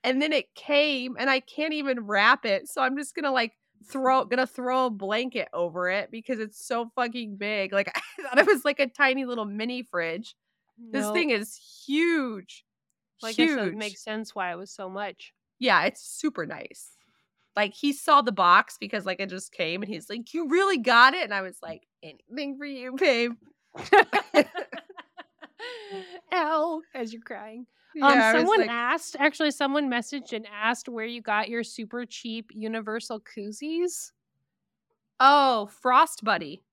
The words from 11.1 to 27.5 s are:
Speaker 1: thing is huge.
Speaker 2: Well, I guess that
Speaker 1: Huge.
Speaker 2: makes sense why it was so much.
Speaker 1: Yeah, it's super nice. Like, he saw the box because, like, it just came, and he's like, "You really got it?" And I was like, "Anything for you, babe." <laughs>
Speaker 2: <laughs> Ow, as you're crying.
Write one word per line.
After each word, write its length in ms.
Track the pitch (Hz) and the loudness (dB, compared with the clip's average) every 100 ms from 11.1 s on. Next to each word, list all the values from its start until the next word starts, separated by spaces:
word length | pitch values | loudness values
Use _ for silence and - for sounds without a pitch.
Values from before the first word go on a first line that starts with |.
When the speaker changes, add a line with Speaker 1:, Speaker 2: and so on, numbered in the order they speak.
Speaker 1:
thing 200 | 214 311 | 0 0
is 240 | 220 220 - - - - | -2 -2 -14 -20 -20 -4
huge. 800 | 294 339 330 254 208 - - _ _ _ _ _ _ | 0 2 0 -2 -8 -14 -20 _ _ _ _ _ _
Speaker 2:
Well, 80 | 226 | -8
I 20 | |
guess 200 | 226 320 | 2 2
that 100 | 269 196 | 2 -2
Speaker 1:
Huge. 80 | |
Speaker 2:
makes 280 | 208 208 185 | -4 -10 -10
sense 320 | - 214 220 | -10 -8 -8
why 160 | 208 180 | -8 -6
it 40 | 175 | -8
was 160 | 196 | -14
so 160 | - 190 | -12 -10
much. 420 | 190 202 - - _ _ _ | -8 -10 -12 -20 _ _ _
Speaker 1:
Yeah, 240 | - 180 | 4 4
it's 160 | 185 - | 4 -2
super 420 | - - 302 - 151 | -16 -6 -4 -4 -8
nice. 500 | 156 - - - _ _ _ _ _ _ - | -10 -14 -18 -20 _ _ _ _ _ _ -2
Like, 160 | 208 | -2
he 180 | - 285 | 0 -2
saw 300 | 277 - 285 | -2 6 6
the 100 | 233 | 6
box 440 | 202 175 185 - - | 4 8 8 6 -10
because, 280 | 202 214 185 | -8 -6 -4
like, 140 | 185 | -6
it 80 | 190 | -6
just 220 | 185 - | -8 -12
came, 300 | - 165 180 | -6 -4 -4
and 60 | 202 | -8
he's 160 | 185 - | -10 -10
like, 240 | 220 233 | -12 -8
"You 140 | 320 311 | -8 0
really 300 | 339 392 339 | 2 2 2
got 360 | 240 233 254 | 4 8 8
it?" 80 | 359 | 6
And 80 | 226 | -4
I 80 | 196 | -4
was 160 | 190 - | -6 -12
like, 240 | 165 160 _ _ | -14 -16 _ _
"Anything 540 | 160 - _ 247 285 269 | -20 -20 _ -8 -8 -8
for 60 | 285 | -10
you, 280 | 269 254 269 | -10 -10 0
babe." 360 | 349 233 240 233 _ _ _ | 2 2 0 -6 _ _ _
<laughs> 0 | |
Speaker 2:
<laughs> 2500 | - - 403 - 403 - 311 285 359 - - _ 381 - - - _ - _ 466 480 415 392 359 349 _ | -16 4 6 6 -2 2 2 2 -4 -12 -14 _ -20 -20 -20 -20 _ -20 _ -14 -14 -12 -12 -12 -18 _
Ow, 500 | 359 302 311 330 320 320 | -2 0 0 0 -4 -10
as 180 | 269 233 | -10 -10
you're 100 | 226 | -12
crying. 440 | - 208 214 | -14 -14 -14